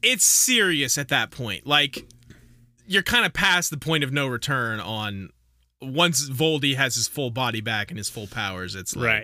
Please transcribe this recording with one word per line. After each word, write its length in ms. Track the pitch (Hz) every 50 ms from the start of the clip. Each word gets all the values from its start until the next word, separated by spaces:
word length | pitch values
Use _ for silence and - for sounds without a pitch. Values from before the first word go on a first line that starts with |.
| -
it's 220 | 233 254 208 -
serious 720 | - - - - - 254 233 208 185 165 143 139 127 - 147
at 100 | 143 -
that 220 | 143 127 113 -
point. 360 | - - 123 110 95 82 -
Like, 380 | 135 147 147 143 143 - - - - - - - - - - - - - - - _ _ _ _
you're 160 | - 185 196 185
kinda 280 | - 226 240 220 175
past 400 | - - - 196 180 180 170 -
the 80 | 160 139
point 260 | - 151 160 156 143
of 80 | 131 135
no 140 | 143 139
return 520 | 131 123 117 - 143 139 127 120 113 110 107
on, 520 | 87 92 110 107 107 104 101 95 95 - - _ _ _ _ _ _ _ _ _
once 480 | - 135 131 151 175 175 160 123 143 139
Voldy 480 | 135 120 160 160 156 147 139 139 135
has 180 | 131 139 131 113
his 120 | 117 107 -
full 220 | - 147 139 123
body 320 | 113 127 131 120 113 110 104
back 280 | 117 113 104 104 -
and 60 | 175
his 140 | 107 101 -
full 160 | - 120 104
powers, 480 | 95 - 117 107 98 95 92 92 90 101
it's 200 | 95 90 - -
like, 100 | - 120 117 110 107